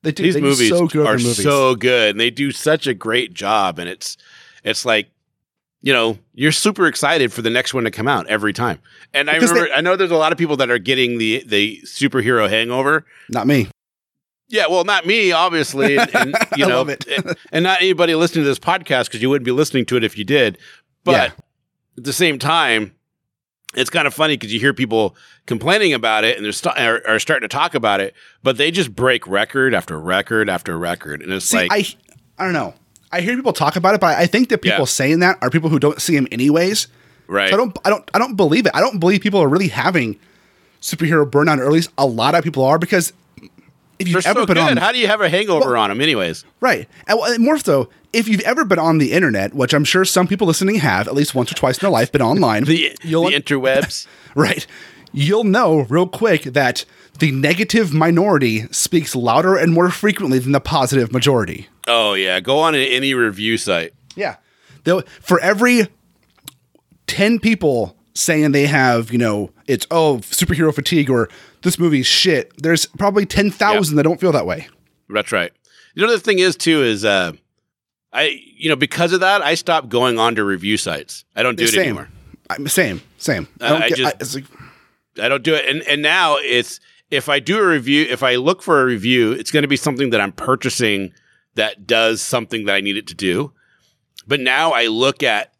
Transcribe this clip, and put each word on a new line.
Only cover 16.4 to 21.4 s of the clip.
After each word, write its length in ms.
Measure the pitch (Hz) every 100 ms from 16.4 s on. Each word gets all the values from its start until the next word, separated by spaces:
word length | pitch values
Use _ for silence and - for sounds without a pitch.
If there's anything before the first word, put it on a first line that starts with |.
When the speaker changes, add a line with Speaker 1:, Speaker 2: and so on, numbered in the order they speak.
| 220
Speaker 1:
<laughs> 100 | 139
Speaker 2:
you 80 |
Speaker 1:
I 40 | 135
Speaker 2:
know, 80 | 123
Speaker 1:
love 100 | 135
it. 180 | 139 -
Speaker 2:
and, 300 | 147 180 165 -
and 100 | 160
not 180 | 175 185
anybody 320 | 185 170 170
listening 300 | 160 165 165
to 40 | 143
this 100 | 127
podcast, 500 | - 185 165 131 123
'cause 120 | 117
you 60 | 127
wouldn't 140 | 139
be 80 | 123
listening 320 | 127 151 135 117
to 100 | 123
it 60 |
if 160 | 110 -
you 60 |
did. 340 | 101 143 113 90 - - _ _
But 80 | 175
Speaker 1:
Yeah. 120 | 165 127 -